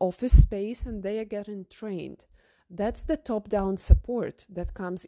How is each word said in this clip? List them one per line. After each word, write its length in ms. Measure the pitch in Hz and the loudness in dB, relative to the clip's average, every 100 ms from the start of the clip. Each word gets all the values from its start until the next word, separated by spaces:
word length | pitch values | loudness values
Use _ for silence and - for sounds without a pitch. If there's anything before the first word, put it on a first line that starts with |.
office 420 | 185 - 247 - | -4 -2 6 8
space, 420 | - 202 208 247 | 8 2 -6 -6
and 180 | 254 214 | -8 -6
they 160 | 190 220 | -6 -6
are 60 | |
getting 420 | 214 208 202 202 185 | -6 -8 -8 -12 -14
trained. 560 | - 214 180 139 - - - _ _ _ | -12 -8 -8 -8 -14 -20 -20 _ _ _
That's 360 | 175 214 - | -4 -4 -4
the 120 | - 302 | -4 -4
top-down 600 | - 214 208 208 190 190 | -2 -6 -2 0 0 -2
support 680 | - - - 240 165 - - | 6 6 6 -4 -4 -8 -12
that 260 | 175 170 | -8 -8
comes 300 | - 180 185 | -6 -6 -8